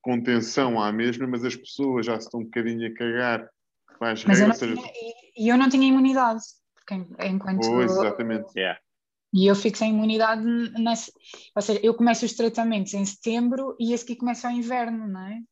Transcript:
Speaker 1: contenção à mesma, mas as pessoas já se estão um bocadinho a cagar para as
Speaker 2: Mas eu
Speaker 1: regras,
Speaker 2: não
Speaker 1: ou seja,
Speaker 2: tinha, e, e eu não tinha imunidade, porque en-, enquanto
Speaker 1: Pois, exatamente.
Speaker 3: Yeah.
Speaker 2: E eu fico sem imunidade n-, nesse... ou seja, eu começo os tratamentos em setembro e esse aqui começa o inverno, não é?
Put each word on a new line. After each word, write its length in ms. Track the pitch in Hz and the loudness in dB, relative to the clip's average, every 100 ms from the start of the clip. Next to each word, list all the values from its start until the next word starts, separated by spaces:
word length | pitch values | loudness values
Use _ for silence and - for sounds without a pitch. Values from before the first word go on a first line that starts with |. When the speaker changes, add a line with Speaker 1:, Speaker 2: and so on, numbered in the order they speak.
Speaker 1:
contenção 760 | 127 120 120 120 113 - 131 113 | 0 -2 2 0 0 0 2 2
à 120 | 104 | 0
mesma, 340 | 107 120 120 131 | 0 -2 -2 -4
mas 180 | 123 | -4
as 120 | 127 - | -4 -8
pessoas 480 | - - 139 127 113 | -14 -4 -2 0 -2
já 140 | 113 | -4
se 60 | 113 | -6
estão 140 | 120 | -10
um 40 | |
bocadinho 420 | 113 120 117 117 113 | -6 -4 -2 -4 -6
a 80 | |
cagar 540 | 113 120 120 123 113 117 _ _ _ _ _ | -4 -4 -2 0 -2 -6 _ _ _ _ _
para 140 | 117 | -4
as 100 | 107 | -2
Speaker 2:
Mas 160 | 202 190 | 4 6
eu 80 | 208 | 6
Speaker 1:
regras, 140 | 226 | 4
Speaker 2:
não 100 | 120 | 0
Speaker 1:
ou 60 | - | -4
seja, 60 | |
Speaker 2:
tinha, 100 | - - - - _ - | -8 -14 -14 -14 _ -2
e, 80 | |
e 40 | 220 | 2
eu 80 | 247 | 4
não 120 | 269 | 6
tinha 180 | 262 269 | 6 6
imunidade, 540 | 262 262 269 240 226 - _ _ | 6 4 4 2 0 -10 _ _
porque 200 | _ - | _ -10
en-, 400 | 190 170 185 196 | -10 -10 -8 -4
enquanto 260 | 190 - 190 113 | -2 -2 0 2
Speaker 1:
Pois, 240 | 123 120 | 2 2
exatamente. 600 | 185 107 101 113 107 - | 2 0 -2 -4 -4 -6
Speaker 3:
Yeah. 240 | - 92 85 _ _ _ _ _ | -4 -4 -4 _ _ _ _ _
Speaker 2:
E 140 | 190 196 | 4 4
eu 40 | 196 | 4
fico 220 | 220 202 | 0 0
sem 120 | 220 | 0
imunidade 500 | 214 220 220 220 220 | 2 2 2 2 0
n-, 280 | 226 233 233 226 | 0 -2 -2 -2
nesse... 320 | 226 226 - _ - - - - | -2 -2 -6 _ -20 -20 -8 -6
ou 60 | |
seja, 180 | 202 202 | -2 2
eu 120 | 220 | 2
começo 300 | 233 233 226 240 | 4 2 2 -2
os 80 | |
tratamentos 580 | - 233 226 226 214 190 | -2 -2 0 -2 -2 -4
em 120 | 202 | -4
setembro 680 | 196 - 233 233 240 262 269 - | -6 -6 -4 0 0 -2 -6 -4
e 140 | 233 | -2
esse 100 | 240 | -2
aqui 100 | 233 | -4
começa 320 | 240 247 240 247 | -6 -4 -4 -4
o 60 | |
inverno, 560 | 240 233 254 233 226 214 | -4 -4 -4 -4 -6 -6
não 120 | 190 190 | -8 -10
é? 140 | 226 233 | -12 -14